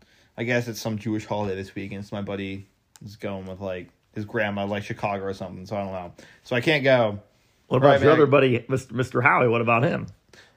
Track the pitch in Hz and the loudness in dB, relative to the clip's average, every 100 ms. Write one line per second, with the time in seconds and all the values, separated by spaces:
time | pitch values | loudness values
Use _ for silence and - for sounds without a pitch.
0 | _ _ _ - 117 120 120 110 113 107 | _ _ _ -8 -2 -2 -2 -6 -6 -6
1 | 113 107 - 104 101 95 95 98 98 98 | -4 -6 -4 -4 -4 -6 -8 -12 -12 -12
2 | 101 101 101 98 98 98 98 _ _ _ | -10 -10 -8 -8 -8 -10 -16 _ _ _
3 | 107 104 104 95 95 92 98 92 87 _ | -20 -12 -10 -10 -12 -10 -8 -8 -12 _
4 | _ 107 104 113 104 101 101 104 - 107 | _ -12 -6 -2 -2 -2 -4 -6 -6 -6
5 | 107 101 98 95 92 95 92 104 98 92 | -4 -4 -6 -8 -12 -12 -10 -8 -6 -8
6 | 85 - - - - 123 160 151 135 127 | -12 -18 -20 -20 -4 -2 0 2 4 4
7 | 107 101 - _ _ _ _ 131 143 139 | 4 -2 -12 _ _ _ _ 4 6 8
8 | 147 160 139 139 131 117 - 131 - 120 | 6 6 6 6 4 2 -2 -4 -4 -4
9 | 120 123 139 143 123 117 117 117 - - | -2 2 2 4 4 2 2 2 2 -2
10 | 110 - _ - _ | -8 -16 _ -20 _